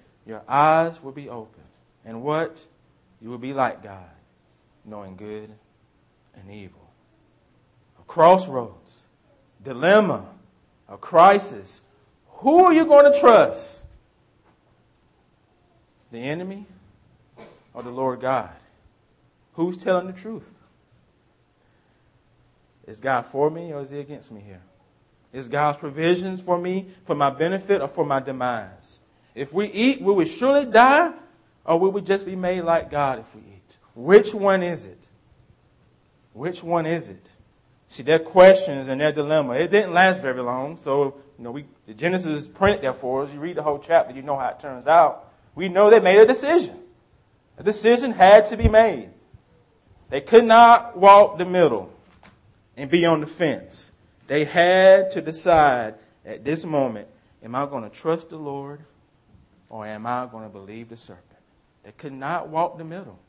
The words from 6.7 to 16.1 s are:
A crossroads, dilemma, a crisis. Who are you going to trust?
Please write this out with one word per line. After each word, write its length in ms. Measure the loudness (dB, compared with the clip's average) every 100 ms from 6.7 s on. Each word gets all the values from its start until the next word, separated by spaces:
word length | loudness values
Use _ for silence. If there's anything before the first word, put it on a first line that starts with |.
| _ _ _ _ _ _ _ _ _ _ _ _ _
A 20 |
crossroads, 1000 | -10 2 4 4 0 -10 -10 -16 _ _ _ _ _ _ _ _
dilemma, 640 | -18 -4 2 2 2 -6 -10 -20 _ _ _ _ _
a 80 | -20
crisis. 840 | 0 6 6 6 -2 -16 -20 -20 _ _ _ _ _ -6
Who 280 | 2 4
are 80 | 6
you 140 | 4 6
going 260 | 6 6
to 80 | 6
trust? 640 | 6 6 4 -2 -16 -20 -20 _ _ _ _ _ _ _ _ _ _ _ _ _ _ _ _ _ _ _ _ _ _